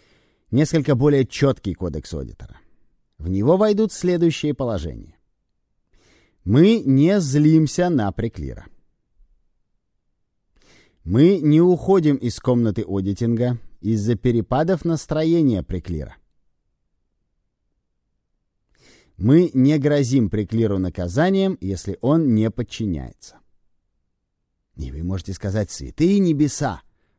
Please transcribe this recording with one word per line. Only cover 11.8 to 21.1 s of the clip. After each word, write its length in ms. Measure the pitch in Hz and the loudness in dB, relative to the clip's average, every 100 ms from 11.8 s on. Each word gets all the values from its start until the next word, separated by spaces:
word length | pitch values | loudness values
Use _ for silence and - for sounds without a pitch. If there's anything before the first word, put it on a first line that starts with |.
| - 196 156 139 | 2 2 2 0
из 220 | 120 - | -2 -4
комнаты 440 | - 123 113 101 | -2 0 0 -2
аудитинга 760 | 107 98 95 98 117 117 123 120 - - | -4 -4 -4 -4 -2 -2 -2 -4 -10 -10
из-за 340 | 104 110 104 117 | -4 -2 0 0
перепадов 720 | 127 117 98 131 165 185 170 | 0 0 -2 -2 0 -2 -2
настроения 800 | 160 - 156 160 170 147 101 | -4 -4 -2 0 2 2 0
Преклира. 520 | 82 92 87 80 69 - _ _ _ _ _ _ _ _ _ _ _ _ _ _ _ _ _ _ _ _ _ _ _ _ _ _ _ _ _ - | -4 -8 -8 -8 -8 -16 _ _ _ _ _ _ _ _ _ _ _ _ _ _ _ _ _ _ _ _ _ _ _ _ _ _ _ _ _ -4
Мы 320 | 101 156 180 131 | 4 4 4 2
не 240 | 131 156 | 2 2
грозим 500 | 143 147 123 131 104 | 0 0 2 0 0
Преклиру 480 | 107 101 113 110 98 | -2 -4 -2 -2 -2
наказанием, 800 | 90 90 87 | -4 -6 -6